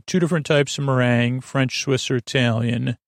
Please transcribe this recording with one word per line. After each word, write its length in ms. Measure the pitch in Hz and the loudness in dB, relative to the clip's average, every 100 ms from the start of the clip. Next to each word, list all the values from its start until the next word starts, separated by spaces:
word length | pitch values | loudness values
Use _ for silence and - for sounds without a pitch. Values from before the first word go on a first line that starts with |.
| - | -2
two 140 | 185 | 0
different 260 | 165 165 139 | 0 0 2
types 320 | 143 135 - | 2 2 -2
of 60 | |
meringue, 560 | 139 127 123 120 120 127 | 0 2 4 2 2 -2
French, 420 | - 135 131 - | -4 -2 -2 -2
Swiss, 300 | - 127 - | -2 -2 0
or 60 | 127 | -4
Italian. 800 | - 135 120 113 117 120 131 120 | -2 0 2 0 -2 -2 -4 -6